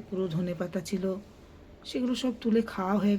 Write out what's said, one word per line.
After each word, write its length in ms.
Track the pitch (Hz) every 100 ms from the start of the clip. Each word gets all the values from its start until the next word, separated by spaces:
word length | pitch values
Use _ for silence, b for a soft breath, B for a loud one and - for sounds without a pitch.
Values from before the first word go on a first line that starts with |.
| -
পুরো 180 | 185 190 160
ধনে 180 | 175 175
পাতা 180 | 180 185 175
ছিল, 160 | 190 190 190 - - - - - - -
সেগুলো 240 | 269 247 247
সব 180 | 254 -
তুলে 180 | 233 226 226
খাওয়া 220 | - 185 202
হয়ে 140 | 202